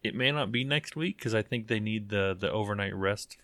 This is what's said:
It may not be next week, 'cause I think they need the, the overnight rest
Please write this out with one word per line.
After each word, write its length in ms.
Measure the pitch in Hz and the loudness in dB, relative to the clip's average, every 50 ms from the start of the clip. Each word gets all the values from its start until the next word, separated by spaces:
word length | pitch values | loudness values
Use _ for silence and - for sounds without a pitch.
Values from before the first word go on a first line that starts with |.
| - | -6
It 140 | 110 - | -4 -2
may 160 | 123 127 135 143 | 2 2 2 2
not 180 | 151 131 98 | 2 0 0
be 140 | 117 120 127 | 0 0 0
next 320 | 139 143 151 147 - - | 2 0 0 0 -2 -4
week, 240 | 151 160 185 - - | -2 -2 -2 -2 -2
'cause 120 | - 120 113 | -2 2 2
I 100 | 110 104 | 2 2
think 260 | - 127 120 110 107 | 2 -2 -4 -2 0
they 100 | 117 107 | 0 0
need 300 | 107 110 110 110 104 101 | 0 0 0 -2 -2 0
the, 280 | 104 101 98 98 95 | 0 2 2 2 0
the 140 | 92 104 87 | 0 0 0
overnight 420 | - 110 104 101 104 101 101 98 98 | 0 0 0 0 -2 -2 -2 -2 -2
rest 440 | 98 95 95 104 - - - - - | 0 2 2 2 0 -2 -10 -16 -10